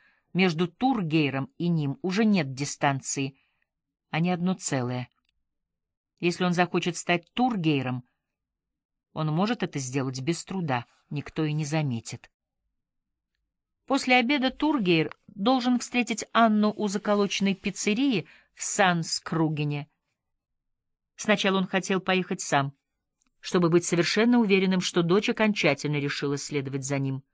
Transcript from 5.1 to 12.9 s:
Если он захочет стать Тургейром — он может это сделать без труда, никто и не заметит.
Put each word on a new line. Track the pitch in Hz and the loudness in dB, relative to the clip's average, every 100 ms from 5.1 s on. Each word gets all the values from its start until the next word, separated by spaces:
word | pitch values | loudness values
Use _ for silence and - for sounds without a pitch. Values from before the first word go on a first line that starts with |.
| _ _ _ _ _ _ _ _ _ _ _ | _ _ _ _ _ _ _ _ _ _ _
Если | 175 170 | -4 0
он | 180 | 0
захочет | 175 175 180 180 170 | 2 2 0 -2 -4
стать | - 175 - | -2 -2 -2
Тургейром — | - 254 214 160 143 127 127 - _ _ _ _ _ _ _ _ _ _ | 0 0 2 2 0 0 -6 -10 _ _ _ _ _ _ _ _ _ _
он | - 156 | -6 -2
может | 156 208 247 | 0 0 -2
это | 175 147 | -4 -6
сделать | 127 139 131 131 | -4 -4 -4 -4
без | 131 170 | -4 -4
труда, | - 190 160 123 - _ _ | -6 -6 -2 -4 -6 _ _
никто | 147 - - | -10 -8 -4
и | 156 | -2
не | 151 | -2
заметит. | 147 160 147 117 - 120 - _ _ _ _ _ _ | -2 -2 -2 -4 -8 -14 -16 _ _ _ _ _ _